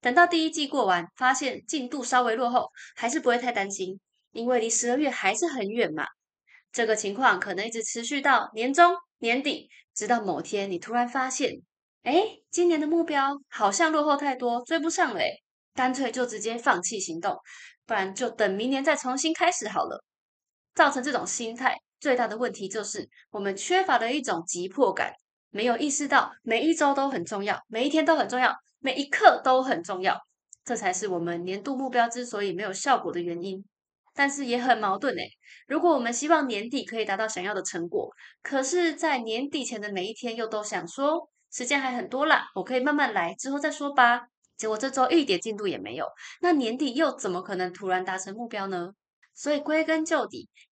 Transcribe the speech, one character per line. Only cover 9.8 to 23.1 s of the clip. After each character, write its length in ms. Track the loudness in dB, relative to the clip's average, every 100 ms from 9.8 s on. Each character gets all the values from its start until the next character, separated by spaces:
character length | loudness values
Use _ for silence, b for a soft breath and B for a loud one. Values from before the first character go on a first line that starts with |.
| b
直 140 | -6 0
到 140 | 0
某 180 | 0 -2
天 300 | -2 -4 -2
你 80 | -6
突 140 | -2
然 140 | -2 0
发 220 | -2 -4
现 220 | -2 -4 -4 -14 _ _ _
，“诶， 420 | 0 2 2 -4 _
今 180 | 2 4
年 140 | 4
的 60 | 2
目 160 | 2
标 360 | 2 2 0 -2 _
好 240 | 0 2
像 200 | 4 4
落 120 | 4
后 140 | 4 2
太 180 | 0 0
多， 240 | 0 -2 0
追 140 | -2
不 100 | 0
上 240 | 2 0
了 60 | 0
诶。” 240 | -2 -4 _ _ _ -2
干 180 | 0
脆 180 | 0 -2
就 140 | -2 -4
直 140 | -4
接 180 | -4 0
放 240 | 2 2
弃 180 | 0 -6
行 220 | -6 -4
动， 160 | -4 -4 -10 B B B -4
不 80 |
然 200 | -2 -2 -2
就 120 | -4
等 280 | 0 0 0
明 160 | 0
年 120 | 0
再 120 | 2 0
重 200 | 0 -2
新 160 | -2
开 200 | 2 0
始 160 | 0 -2
好 160 | -2
了。 200 | -2 -6 _ _ _ _ _ _ _
造 160 | 4 4
成 140 | 2
这 80 | -2
种 160 | -4 -4
心 280 | -6 -6 -2
态 220 | -2 -2 _ _
最 160 | 0 0
大 120 | 0
的 80 | -2
问 160 | -6
题 160 | -6 -8
就 160 | -6
是， 240 | -6 -8 -12